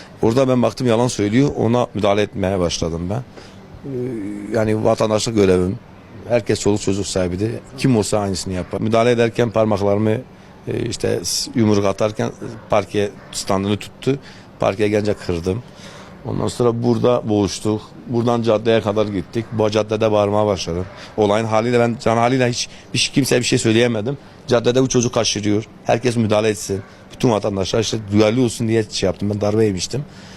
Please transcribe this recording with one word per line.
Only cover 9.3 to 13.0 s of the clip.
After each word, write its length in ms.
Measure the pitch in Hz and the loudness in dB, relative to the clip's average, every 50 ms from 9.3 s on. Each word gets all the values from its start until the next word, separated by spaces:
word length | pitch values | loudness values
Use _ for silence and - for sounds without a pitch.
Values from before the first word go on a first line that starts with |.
| 110 - 123 117 | 2 0 -2 0
parmaklarımı, 640 | 98 110 110 110 107 95 101 101 101 104 110 110 110 - - - - - - - - - - - | 2 0 2 2 2 0 2 2 2 2 2 0 0 -2 -4 -10 -18 -20 -20 -20 -20 -18 -10 -8
e, 120 | 113 110 117 120 | -6 -4 -4 -4
işte 300 | 113 - - 107 107 113 - | -6 -4 -4 -2 -2 -2 -4
s-, 280 | - - - - - - | -4 -6 -6 -6 -4 0
yumruk 300 | 127 113 107 104 101 101 | 2 2 4 4 2 2
atarken 460 | 98 98 - 110 107 107 - 117 117 - - - 107 113 113 - - | 0 0 0 -2 -2 -2 -2 -6 -6 -6 -10 -14 -14 -14 -16 -6 0
parke 400 | - 107 95 - - 107 | 0 0 0 0 -2 -2